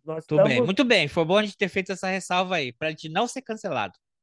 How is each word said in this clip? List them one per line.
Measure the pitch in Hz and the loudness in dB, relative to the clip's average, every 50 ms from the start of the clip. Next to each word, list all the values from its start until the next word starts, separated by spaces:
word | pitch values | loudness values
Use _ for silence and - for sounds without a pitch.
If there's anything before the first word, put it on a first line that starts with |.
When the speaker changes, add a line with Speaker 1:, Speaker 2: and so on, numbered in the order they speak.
| - | -12
Speaker 1:
Nós | 160 160 160 - | -10 -10 -10 -4
Speaker 2:
Tudo | - 151 151 | 0 4 4
bem, | 151 - | 6 6
Speaker 1:
estamos | - - 240 | 4 2 2
Speaker 2:
muito | 170 190 285 277 | 2 2 2 4
bem. | 240 233 185 151 143 | 4 4 4 4 2
Foi | - 175 160 | 0 0 2
bom | 156 185 | 2 2
a | 214 | 2
gente | 214 202 - | 2 0 -4
ter | - 202 175 | -4 -4 -2
feito | - 196 180 - | -2 -4 -4 -4
essa | 190 - - 185 | -6 -6 -4 -4
ressalva | 190 190 - - 180 180 190 180 185 | -4 -4 -4 -2 -2 0 0 0 -2
aí, | 165 135 123 | -2 -2 -4
pra | 123 - 156 160 | -6 -6 -6 -6
gente | 156 - - 160 | -6 -6 -10 -6
não | 160 190 240 | -2 -2 -2
ser | 240 - 269 | -2 -4 -10
cancelado. | - - 220 220 - 185 139 117 104 92 - _ _ _ _ _ | -10 -10 -12 -8 -6 -4 -4 -4 -4 -4 -8 _ _ _ _ _